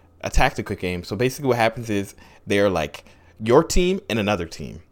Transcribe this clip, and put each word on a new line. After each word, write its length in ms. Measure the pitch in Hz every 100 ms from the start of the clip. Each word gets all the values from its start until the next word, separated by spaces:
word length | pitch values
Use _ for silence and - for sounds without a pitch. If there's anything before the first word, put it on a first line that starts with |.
| _ _
a 80 | -
tactical 460 | - 127 - - 101
game. 280 | 92 90
So 120 | 85 104
basically 340 | 123 131 139
what 80 | 120
happens 320 | 113 123 113
is 260 | 101 98 - - - -
they're, 220 | 101 101
like, 360 | 87 76 - - - _ -
your 240 | 110 135
team 380 | 160 185 180 190 -
and 80 | 113
another 280 | 101 101 82
team. 340 | - 67 82 -